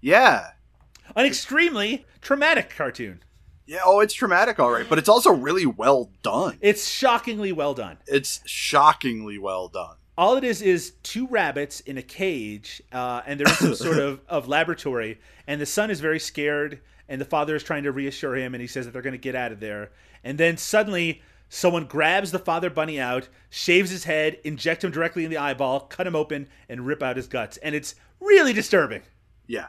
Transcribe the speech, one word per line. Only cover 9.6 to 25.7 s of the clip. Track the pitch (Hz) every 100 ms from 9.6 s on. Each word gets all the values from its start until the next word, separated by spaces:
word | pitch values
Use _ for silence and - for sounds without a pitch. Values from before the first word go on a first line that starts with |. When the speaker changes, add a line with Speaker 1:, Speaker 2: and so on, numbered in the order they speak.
| 90
Speaker 1:
done. | 95 82 80 _ -
Speaker 2:
All | 185 254
it |
is | 262 196
is | 196 175 - _
two | - 220 254
rabbits | 233 165 139 143 -
in | - 135
a |
cage, | 127 - 190 151 107 104 - - -
uh, | 127 123 120 -
and | 143
there | 143
is | -
some | 165
sort | 120 170 156
Speaker 1:
<laughs> |
Speaker 2:
of, | 143 135 _
of | 170 123
laboratory, | 147 165 165 147 123 110 107 _ - -
and | 147
the | 147
son | - 214
is | 180
very | 156 156
scared, | - - 147 147 147 143 _ _ _
and | 131
the |
father | 127 156 147 151
is |
trying | - 151
to | 143
reassure | 131 139 135 147 131
him, | 127
and | 127
he | 120
says | 135
that | 120
they're | 120
gonna | 127 127
get | 131
out | 127 120
of | 107
there. | 107 104 104 _ _ _
And | 120 147
then | 165 165
suddenly, | - 214 208 185 165 156 _ _ _
someone | - 180 170 147
grabs | 143 156 185 196
the | 180
father | 180 165 180
bunny | 151 156 151
out, | 127 127 131 _ _
shaves | - - 175 185
his | 185
head, | 165 156 156 156
inject | 151 143 165 165
him | 185
directly | 151 165 180
in | 160
the | 156
eyeball, | 143 131 135